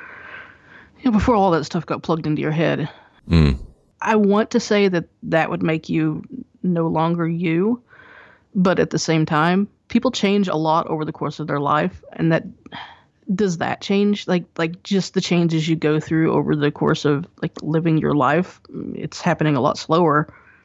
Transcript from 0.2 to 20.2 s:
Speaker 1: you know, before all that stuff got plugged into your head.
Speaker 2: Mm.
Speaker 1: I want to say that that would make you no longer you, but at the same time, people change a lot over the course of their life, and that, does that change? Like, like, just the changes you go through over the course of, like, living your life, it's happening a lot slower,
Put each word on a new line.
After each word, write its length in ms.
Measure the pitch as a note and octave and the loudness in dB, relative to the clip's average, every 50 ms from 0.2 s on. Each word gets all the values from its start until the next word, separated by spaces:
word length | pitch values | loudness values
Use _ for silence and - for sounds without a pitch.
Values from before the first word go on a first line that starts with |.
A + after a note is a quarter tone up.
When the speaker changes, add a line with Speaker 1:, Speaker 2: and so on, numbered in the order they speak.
| - - - - - - - - _ - - - - - _ - | -20 -20 -20 -20 -20 -20 -20 -20 _ -20 -20 -20 -20 -20 _ -6
Speaker 1:
you 60 | - | -2
know, 60 | B3+ G#3+ | 0 2
before 220 | G#3 - - A#3+ | 2 4 4 4
all 140 | G#3 F#3+ F#3+ E3 | 4 4 4 2
that 120 | D#3 C#3+ | 2 0
stuff 220 | - - F3+ - | -2 -4 -6 -4
got 160 | - E3 - - | -4 -6 -6 -2
plugged 240 | - E3 D#3+ D#3 | -2 -2 -2 0
into 160 | D#3 D3+ C#3+ C#3 | -2 -2 -2 -2
your 80 | D3+ | -2
head. 380 | D#3 E3 D#3+ D3+ C#3+ C#3 D3 - - - - _ _ _ _ - | 0 0 0 0 0 -2 -4 -6 -10 -14 -20 _ _ _ _ 2
Speaker 2:
Mm. 300 | E2+ E2 D2+ C#2+ C2 - - - - _ _ _ _ _ - | 4 6 6 6 4 0 -4 -12 -20 _ _ _ _ _ -2
Speaker 1:
I 140 | G#3+ A3 | 0 2
want 340 | G#3+ G#3 G3 G3+ G#3 A3+ - | 4 4 4 4 2 2 0
to 100 | - A#3 | 0 -2
say 280 | - - G#3+ G3+ G3+ G3 | 0 2 2 2 4 2
that 160 | F#3 E3+ E3 - _ _ - | 2 0 -2 -4 _ _ -6
that 260 | D#3+ E3 D#3+ D#3 - | -2 0 2 2 0
would 120 | - F3 F3+ | -2 -2 -2
make 260 | E3 D#3+ D#3+ - - | 0 -2 -2 -4 -4
you 340 | D#3+ E3 D#3 D#3 D#3 - - - - - - - _ _ - | -2 0 0 0 -2 -4 -8 -12 -14 -16 -16 -16 _ _ -2
no 260 | F3+ F3 E3 E3 E3 | -2 0 0 0 0
longer 400 | E3+ D#3 D#3+ E3 E3+ E3+ E3 E3 | 0 0 0 0 0 0 -2 -2
you, 540 | E3+ E3 F3+ E3 D#3+ E3+ F#3+ A3 B3 A#3+ - _ - - - - - - - - - _ _ _ - | -2 -2 -2 0 0 0 0 0 -2 -2 -6 _ -20 -20 -20 -20 -20 -20 -20 -20 -20 _ _ _ -2
but 240 | G3 F3+ F#3+ F3 - | 2 2 2 4 2
at 100 | D#3+ D#3+ | 2 0
the 80 | - D#3+ | -2 -4
same 260 | - - D#3+ D#3+ D#3 | -2 0 0 0 2
time, 420 | D3+ E3 D3+ D#3 F3 F3+ F#3+ G#3 - - _ _ - | 2 2 2 2 2 2 0 0 -2 -6 _ _ -4
people 220 | - A#3 - C4 | -2 0 0 0
change 380 | A#3+ - - G3 G3 G#3 G3+ F#3 | 0 0 0 0 2 2 0 0
a 80 | D#3 | 0
lot 300 | D#3 D#3+ D#3+ D#3 E3 D#3+ - | 0 0 2 2 0 0 -2
over 160 | D#3+ D#3 D#3 | -4 -4 -4
the 80 | D#3 D#3 | -6 -6
course 260 | - - C#3+ C#3+ - | -6 -8 -8 -6 -8
of 60 | D3+ | -6
their 140 | E3 D3 C#3+ | -4 -4 -2
life, 420 | C#3+ C#3+ D3 D3+ E3+ F#3 - - - - - | 0 0 2 2 0 -2 -4 -8 -14 -16 -6
and 160 | - E3 E3 E3 | -2 0 2 2
that, 120 | - - - - - _ - - - - - - - _ _ _ _ _ - G3 | 0 -2 -4 -12 -20 _ -20 -18 -18 -18 -18 -20 -20 _ _ _ _ _ -4 -2
does 240 | F#3 G#3+ F#3+ E3+ E3 | 0 0 0 0 -2
that 220 | B2+ B2+ - - | -4 -6 -6 -6
change? 460 | - - G3+ G3 G3+ G#3 G#3 G3+ - - | -4 -2 0 2 2 2 0 -2 -2 -2
Like, 160 | F3+ F3+ E3+ - _ | -2 -2 -2 -4 _
like, 260 | - E3 E3 E3+ - - | -4 -4 -4 -4 -8 -6
just 300 | - G3 F#3+ F3+ - - | -2 -2 -2 -2 -2 -2
the 60 | F#3+ | -4
changes 480 | F#3 - F#3 F3 E3+ E3 E3 D#3+ D#3 E3+ | -2 0 2 2 2 2 2 0 0 0
you 60 | D#3+ | 0
go 220 | D#3 - D3+ D3+ D#3 | 0 0 0 0 0
through 320 | D3+ - D#3+ D#3+ D#3+ D#3+ - | 0 0 0 2 2 2 2
over 220 | D3 D3 C#3+ D#3+ | 2 0 0 0
the 140 | D3+ C#3+ D3 | 0 0 -2
course 340 | D3+ - D#3 D3 D#3+ - - | 0 0 0 0 0 2 2
of, 220 | D3 D3 C#3 E3+ - _ _ - | 0 0 0 -2 -8 _ _ -10
like, 100 | E3+ - - - | -10 -8 -8 -6
living 360 | D3+ D#3 E3 E3 E3 D#3+ D#3 | -4 -2 0 0 2 2 2
your 160 | D3 D3 D3 | 2 2 2
life, 460 | D3 C3 C3 D3 E3+ F#3 - - - _ - - - - - - | 2 2 2 2 2 0 -2 -8 -16 _ -16 -12 -12 -10 -10 -10
it's 260 | - - D3+ - - | -10 -10 -12 -12 -6
happening 360 | - F3+ E3 - D#3+ D3+ D3 | -2 -2 -2 0 0 0 0
a 40 | B2+ | 2
lot 180 | A2+ D3+ - - | 0 0 -2 -4
slower, 540 | - - D#3 E3+ F3+ D#3+ C#3+ D3 | -4 -2 0 2 2 2 2 2